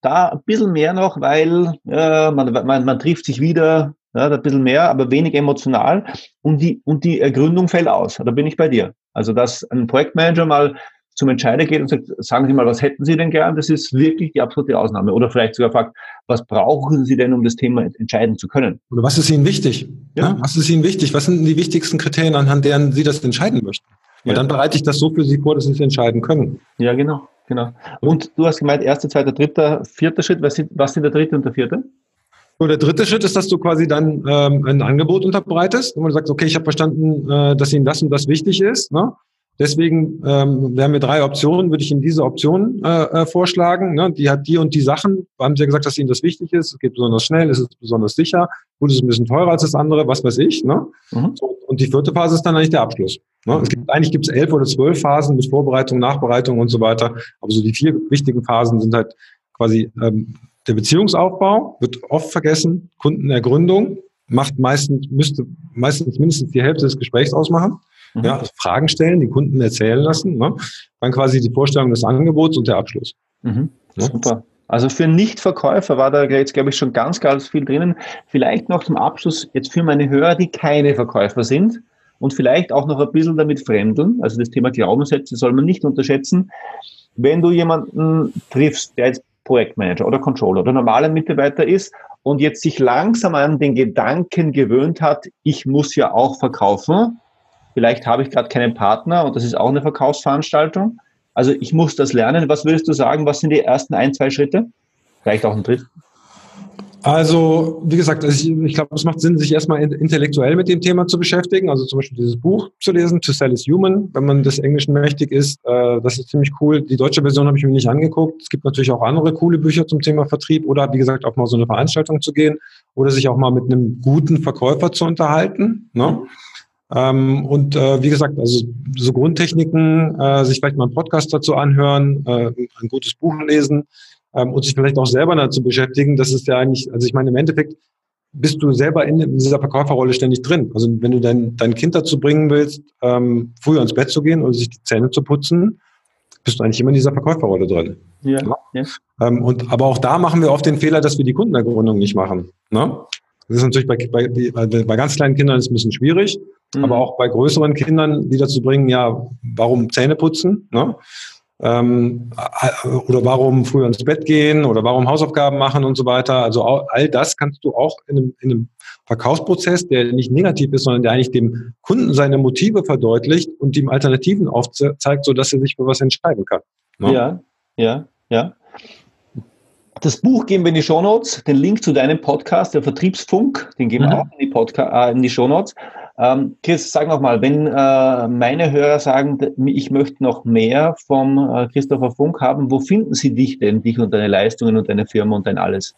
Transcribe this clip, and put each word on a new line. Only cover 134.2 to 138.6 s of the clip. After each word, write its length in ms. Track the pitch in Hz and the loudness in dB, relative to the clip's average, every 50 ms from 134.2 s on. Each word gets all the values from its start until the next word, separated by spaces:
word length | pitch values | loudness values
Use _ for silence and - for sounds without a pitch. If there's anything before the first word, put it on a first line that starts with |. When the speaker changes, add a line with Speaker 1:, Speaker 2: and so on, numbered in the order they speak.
| _ _ _ | _ _ _
Speaker 2:
ähm, 180 | 123 123 127 135 | -2 -2 -2 -2
und 100 | 139 139 | -2 -2
sich 120 | - 135 | -2 -2
vielleicht 220 | 139 135 139 139 139 | 0 0 2 2 2
auch 100 | 127 120 | 0 2
selber 280 | 120 127 151 165 175 | 2 2 2 2 2
dazu 280 | 160 139 123 123 135 123 | 2 0 0 0 -2 -2
beschäftigen, 520 | 127 120 127 131 127 127 139 143 143 147 135 | 0 0 0 0 0 0 0 2 2 2 2
das 140 | 131 123 | 2 0
ist 160 | 131 131 - - | 0 -2 0 0
ja 100 | 127 127 | 0 2
eigentlich, 340 | 127 135 131 131 131 - 123 | 2 0 0 -2 -4 -6 -4
also 140 | 117 120 123 | -2 -2 0
ich 60 | 120 | 0
meine, 160 | 135 131 135 | 0 0 2
im 60 | 123 | 0
Endeffekt 400 | 127 151 160 165 156 151 147 156 _ _ _ _ _ _ _ _ _ _ _ _ | 0 0 0 0 -2 -2 -4 -6 _ _ _ _ _ _ _ _ _ _ _ _
bist 280 | 147 123 151 151 - | -4 -2 -2 -2 0